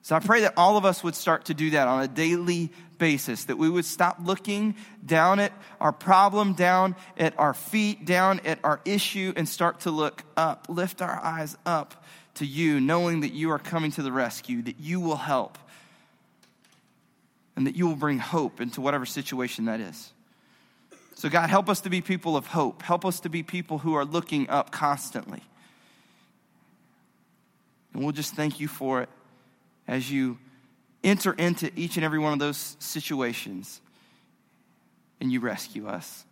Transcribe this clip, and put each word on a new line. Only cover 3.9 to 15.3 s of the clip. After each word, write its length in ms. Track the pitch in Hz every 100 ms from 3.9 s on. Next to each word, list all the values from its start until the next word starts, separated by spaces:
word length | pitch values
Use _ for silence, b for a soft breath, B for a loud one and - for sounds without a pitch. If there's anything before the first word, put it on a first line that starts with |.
| - 180 -
looking 540 | 175 190 - 202 214 208 B B
down 340 | - 160 170 196
at 140 | 202 - B B
our 120 | 156
problem, 640 | - 180 190 202 202 202
down 420 | 175 180 185 190 180 B -
at 220 | 160 -
our 160 | 151
feet, 500 | 123 - 214 208 214
down 360 | 151 180 190 190
at 140 | 156 156
our 160 | - 147
issue, 480 | - 202 - 196 190 165
and 120 | 160
start 320 | - 175 -
to 120 | 175
look 320 | 156 151 - - -
up, 300 | 160 - -
lift 340 | 170 180 -
our 180 | 180 -
eyes 340 | 165 160 151 -
up 400 | 175 160 143 - B B B
to 100 | -
you, 360 | 143 139 165 143
knowing 400 | 135 170 175 165
that 120 | 147
you 200 | 143 160
are 80 | 147
coming 320 | - 165 156
to 100 | 147
the 80 | 135
rescue, 520 | 131 120 - - 120
that 180 | 117 -
you 180 | 156 180
will 180 | 170 147
help, 400 | -